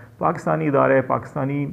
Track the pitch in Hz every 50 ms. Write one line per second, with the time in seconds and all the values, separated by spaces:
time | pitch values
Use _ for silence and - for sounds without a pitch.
0 | - - - - 175 160 170 - - 170 156 156 160 151 135 135 131 131 135 135
1 | 127 127 127 123 - - - 147 135 135 139 143 143 143